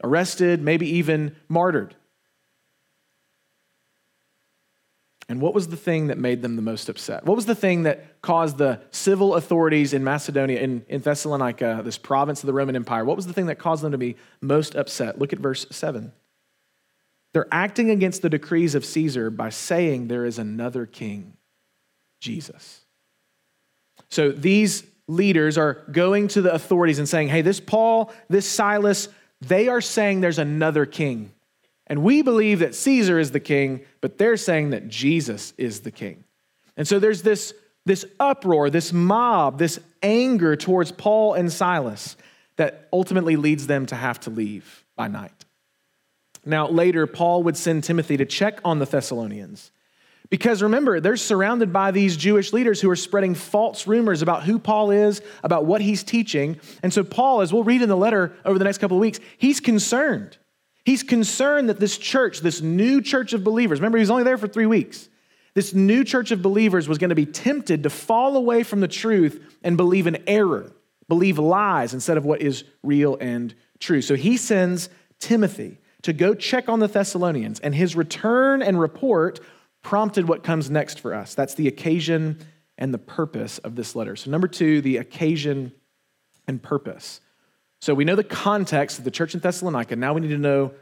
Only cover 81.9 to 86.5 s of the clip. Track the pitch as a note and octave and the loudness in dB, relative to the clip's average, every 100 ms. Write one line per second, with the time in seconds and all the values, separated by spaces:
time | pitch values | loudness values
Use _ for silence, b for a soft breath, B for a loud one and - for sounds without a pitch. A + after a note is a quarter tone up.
81.9 | E3 D#3 E3 D#3 D#3 B B B - C3+ | -2 0 -2 -2 -6 B B B -8 -6
82.9 | A#2+ - - D#3 - A2+ - - A#2+ A2+ | -6 -8 -6 -6 -4 -10 -10 -12 -10 -10
83.9 | B2 A2 G2+ - D3+ F#3 - D#3+ D3+ C3+ | -8 -8 -10 -6 -2 -2 0 2 2 2
84.9 | B2+ B2 - D#3+ D#3+ D3 C#3 B2+ - _ | -2 -4 -4 -2 0 -2 -4 -6 -14 _
85.9 | _ _ _ _ _ - | _ _ _ _ _ -10